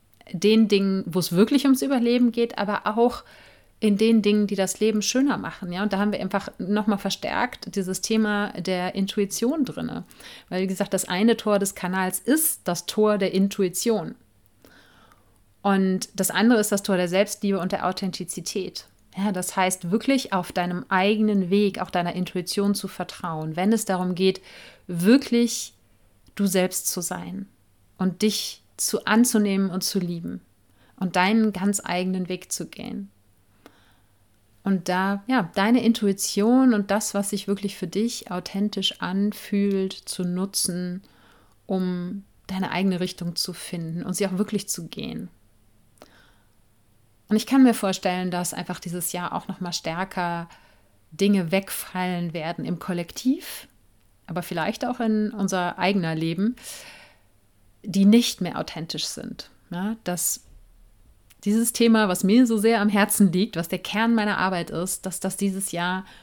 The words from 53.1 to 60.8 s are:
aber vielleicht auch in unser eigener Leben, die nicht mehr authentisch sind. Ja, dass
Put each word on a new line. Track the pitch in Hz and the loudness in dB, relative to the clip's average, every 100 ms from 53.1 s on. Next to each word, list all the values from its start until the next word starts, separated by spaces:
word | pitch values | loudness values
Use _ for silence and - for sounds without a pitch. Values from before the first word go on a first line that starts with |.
| - 254 320 - - - _ _ _ _ _ - | -4 0 -2 -4 -16 -18 _ _ _ _ _ -10
aber | 170 | -8
vielleicht | - 170 208 - 247 | -6 -4 -4 -4 -6
auch | 247 | -2
in | 226 214 208 | 0 0 -2
unser | 208 190 185 175 - | -2 -2 0 -2 0
eigener | 180 202 165 160 | 0 2 0 -2
Leben, | 165 165 214 247 - - - - - _ _ _ _ _ _ _ | -2 0 -2 -4 -12 -18 -18 -20 -20 _ _ _ _ _ _ _
die | 214 190 196 | -4 4 8
nicht | 233 240 - | 8 6 -4
mehr | 180 151 | -6 -4
authentisch | - 156 165 147 - | -8 -8 -10 -8 -8
sind. | - - - - _ - | -8 -12 -14 -18 _ -12
Ja, | 175 202 220 - | -6 -6 -6 -6
dass | 175 - - - - - - | -4 -4 -6 -12 -20 -20 -20